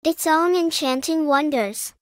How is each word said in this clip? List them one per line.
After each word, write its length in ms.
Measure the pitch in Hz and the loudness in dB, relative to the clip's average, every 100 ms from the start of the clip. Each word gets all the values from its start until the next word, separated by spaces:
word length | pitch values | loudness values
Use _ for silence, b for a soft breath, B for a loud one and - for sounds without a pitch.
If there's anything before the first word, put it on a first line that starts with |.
| - | -2
its 200 | 330 - | -2 0
own 300 | 311 349 359 | 2 2 2
enchanting 720 | 330 - 277 262 269 320 302 | 0 -2 -2 -2 -2 -2 2
wonders. 640 | 277 302 277 208 220 - - | 2 2 0 -2 -4 -12 -12